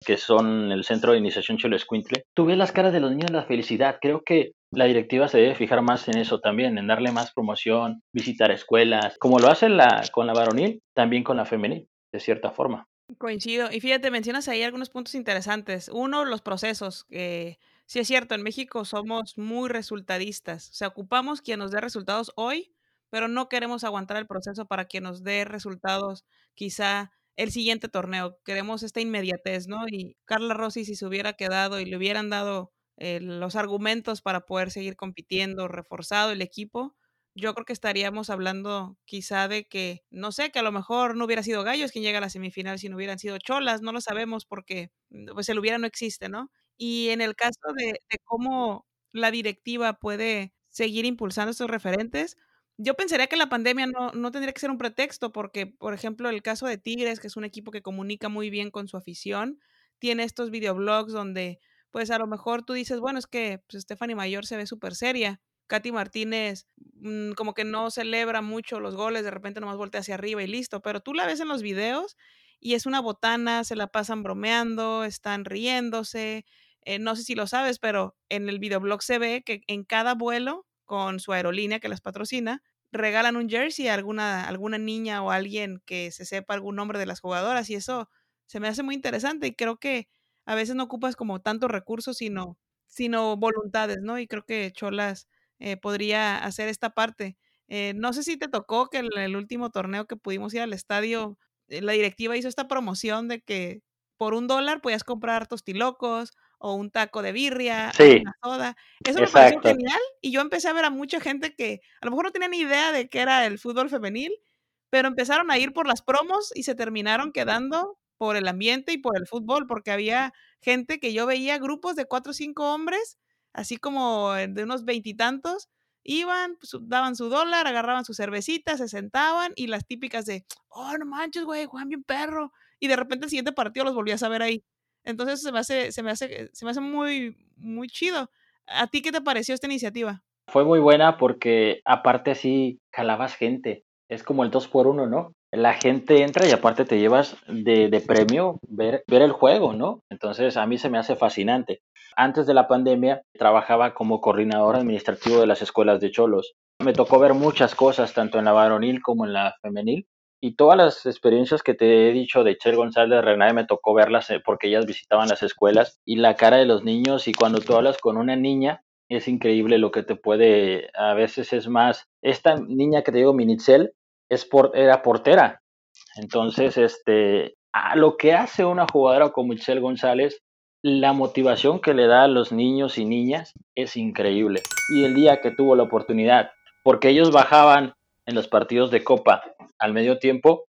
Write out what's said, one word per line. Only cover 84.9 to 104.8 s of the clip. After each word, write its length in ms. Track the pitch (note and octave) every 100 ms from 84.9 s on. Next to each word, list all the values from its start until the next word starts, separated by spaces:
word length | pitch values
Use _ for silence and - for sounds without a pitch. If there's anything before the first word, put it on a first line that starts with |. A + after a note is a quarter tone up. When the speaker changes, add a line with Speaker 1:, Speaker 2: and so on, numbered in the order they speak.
| A3 A3 G#3
Speaker 2:
o 80 | F#3+
alguien 500 | F#3+ G3 G#3 G3+ F#3 _
que 240 | F3+ F3
se 140 | - F#3
sepa 260 | G3 F#3+
algún 240 | G3+ G3 G3+
nombre 220 | G#3 G#3
de 80 | F#3+
las 140 | F3+
jugadoras, 500 | F3+ F3+ G3 B3 G#3+
y 40 |
eso 360 | G3+ G3 B3+ A3 _ _ _ _
se 140 | G#3
me 80 | G#3+
hace 140 | A3
muy 120 | C4+
interesante, 520 | C#4 C4+ A#3 C4 D#4 C#4+
y 80 |
creo 240 | A3+ A3+ A#3
que 300 | C#4+ B3+ G#3+ _ _ _
a 100 | -
veces 200 | A3 A3
no 100 | B3+
ocupas 320 | B3+ B3 B3+ A#3+
como 240 | A3 F#3+
tantos 300 | G#3+ G#3+ B3
recursos, 480 | G#3 F#3 A3+ B3 A#3+
sino, 400 | A3 F#3+ F3+ E3+ _ _ _
sino 500 | - A#3+ A3+ A3 G#3
voluntades, 600 | A3+ A3 G#3+ A3 G#3+ G3
¿no? 160 | G3+ A#3+
Y 80 | A#3
creo 180 | G#3+
que 260 | - A3 F#3+
Cholas, 540 | F#3 G3+ G3+ G3+ F#3+ _ _ _ _
eh, 180 | G3+ F#3+
podría 580 | G3+ G#3 G#3 G#3+ G#3+ G3
hacer 320 | G3+ F#3+ G#3+
esta 220 | G#3+ A#3
parte. 480 | A3+ A3+ A3+ G3 F#3 _ _ _
Eh, 260 | G#3 G3+ G3+
no 160 | A#3
sé 100 | B3+
si 140 | D4 D#4
te 120 | D4
tocó 400 | A#3+ - A3 C4
que 80 | C#4
en 100 | A#3 G#3
el 200 | G3 G3
último 340 | G#3 A#3+ A#3+
torneo 360 | G3+ F#3 G3+ G#3
que 100 | A3
pudimos 360 | - F#3+ G#3
ir 80 | A#3
al 140 | A#3
estadio, 640 | G3 - G3+ A3 A3+ G#3+ G3+ _ _ _
eh, 120 | D3+
la 120 | G3+
directiva 440 | G#3+ G#3 - A3+ A#3+
hizo 120 | B3+
esta 200 | A#3+ C4
promoción 600 | C4 A3 F#3 A3 G#3+ A#3
de 120 | A#3
que 400 | - G3 F3 G#3+ _ _ _ _
por 160 | A3
un 120 | A3 B3
dólar 340 | C4 C#4 D4+